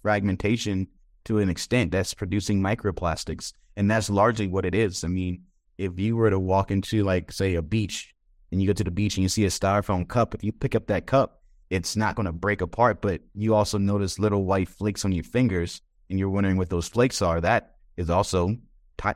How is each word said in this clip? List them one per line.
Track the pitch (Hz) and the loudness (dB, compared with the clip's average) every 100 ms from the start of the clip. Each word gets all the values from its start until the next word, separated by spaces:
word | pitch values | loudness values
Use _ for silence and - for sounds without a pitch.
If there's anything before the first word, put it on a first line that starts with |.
fragmentation | 107 104 101 92 104 113 107 95 95 _ _ _ | 0 0 0 0 0 0 0 -2 -4 _ _ _
to | - 107 | -2 0
an | 95 | 2
extent | 85 - 123 87 | -2 0 0 2
that's | 92 90 | 0 -2
producing | - 92 101 107 101 | -6 -4 -2 0 0
microplastics. | 98 113 104 85 85 78 - - - - _ - | 0 0 -2 -2 -4 -4 -6 -10 -10 -16 _ -2
And | 101 | 2
that's | 110 101 | 2 2
largely | 98 113 110 95 | 4 4 2 -2
what | 92 | -2
it | 90 | 0
is. | 95 104 87 | 2 0 -2
I | 85 | -4
mean, | 92 90 90 - _ _ - | -2 -2 -6 -12 _ _ -8
if | 95 92 | -8 -2
you | 107 | -2
were | 117 113 | 2 4
to | 95 | 4
walk | 92 95 98 | 2 2 2
into, | 98 - 110 | 0 0 0
like, | 98 92 - | 2 0 -2
say, | - 98 | -2 0
a | 85 | 0
beach, | 78 110 95 - - _ _ _ - | 0 -2 -2 -6 -12 _ _ _ -6
and | 90 | 0
you | 98 | 2
go | |
to | 98 | 2
the | 90 | 0
beach | 87 104 - | 0 0 2
and | |
you | 95 | 0
see | - | 2
a | 98 | 0
styrofoam | - 98 101 101 92 90 | 2 0 2 2 -2 0
cup, | 123 113 | 0 0
if | - | -2
you | 104 | -6
pick | - 139 | -4 -2
up | 110 - | -2 0
that | 92 - | -4 2
cup, | 135 - _ _ _ - | 2 2 _ _ _ -4
it's | 92 - 107 | -4 -2 -2
not | 110 | -2
gonna | - 92 | -2 -4
break | 82 98 101 | -2 -2 -2
apart, | 90 - 120 95 | -2 2 2 2
but | 104 85 _ | -2 -2 _
you | 101 110 | -4 2
also | 107 104 104 | 4 4 2
notice | 98 101 95 - | 2 0 -2 0
little | 104 101 | 0 2
white | 92 95 90 | 0 0 0
flakes | - 104 101 | -2 -4 -2
on | 98 | -2
your | 87 | -2
fingers, | - 120 123 92 85 - _ _ - | -2 0 2 0 -4 -8 _ _ -6
and | 95 | -2
you're | 98 | 0
wondering | 98 98 92 | 0 2 2
what | 87 | 0
those | 87 - | -2 -2
flakes | 117 127 - | 0 0 2
are. | 87 82 | 0 2
That | 87 117 - _ _ - | 2 0 -2 _ _ -6
is | 85 | 0
also | 87 104 92 90 117 - _ _ - | 0 2 0 0 -4 -10 _ _ -8
ti-, | 104 | -6